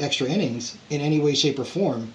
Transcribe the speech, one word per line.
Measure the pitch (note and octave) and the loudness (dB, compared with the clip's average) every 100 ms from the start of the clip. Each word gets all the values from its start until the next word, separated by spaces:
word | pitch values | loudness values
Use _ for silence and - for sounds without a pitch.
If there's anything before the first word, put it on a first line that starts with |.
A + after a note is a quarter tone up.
extra | C#3+ - C3 | -2 -2 0
innings | G3 C#3+ A#2 - - - | 0 0 -2 -8 -12 -6
in | D3 | -2
any | D3 D3+ | 2 4
way, | D3 | 4
shape, | C3+ D3 C3 | 4 2 0
or | |
form, | A#2+ F#3 F#3 A2+ A2+ | -2 0 0 0 -6